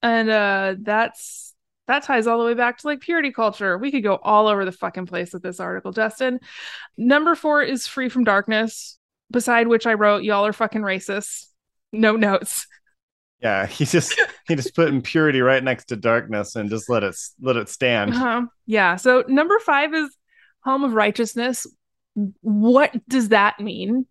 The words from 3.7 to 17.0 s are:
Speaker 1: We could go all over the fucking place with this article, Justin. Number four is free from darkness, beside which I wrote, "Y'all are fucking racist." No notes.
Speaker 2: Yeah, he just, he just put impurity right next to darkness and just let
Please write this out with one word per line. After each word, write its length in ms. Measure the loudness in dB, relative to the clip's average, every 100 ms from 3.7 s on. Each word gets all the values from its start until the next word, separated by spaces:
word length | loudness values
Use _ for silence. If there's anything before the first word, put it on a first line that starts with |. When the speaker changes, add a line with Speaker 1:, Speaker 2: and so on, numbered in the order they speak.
| -2
Speaker 1:
We 120 | -2
could 120 | -2
go 120 | 0 0
all 240 | 4 4 4
over 180 | 2 -2
the 40 |
fucking 340 | -4 -8 -6 -8
place 260 | -6 -8
with 100 | -8
this 160 | -12 -10
article, 320 | -8 -8 -8
Justin. 480 | -4 -4 -2 -4 -4 -10 -20 -18 -18 -20 -2
Number 360 | 2 4 4
four 280 | 0 2 0
is 240 | 0 -2 -6
free 220 | -4 -4
from 120 | 0
darkness, 760 | 2 2 2 -2 -2 -6 -18 -20 _ _ _
beside 360 | -4 2 2 4
which 180 | 2 2
I 80 |
wrote, 280 | 2 4 2
"Y'all 220 | 0 0 0
are 60 |
fucking 300 | 0 -4 -2
racist." 640 | -4 -6 -4 -8 -6 -14 -16 _ _ _ _
No 220 | 2 2
notes. 520 | 4 2 0 -2 -10 -10 _ _ _ _ _ _ _
Speaker 2:
Yeah, 260 | -2 -2 -2
he 200 | -2 0
just, 340 | 0 0 -2 -2 -4 -4
he 80 |
just 200 | -4 -4 0
put 120 | 0
impurity 520 | 0 -2 2 2 4
right 240 | 4 2
next 220 | 2 -4 -6
to 100 | -4
darkness 580 | 0 0 0 -6 -6 -6
and 120 | -6
just 220 | -6 -2
let 120 | -2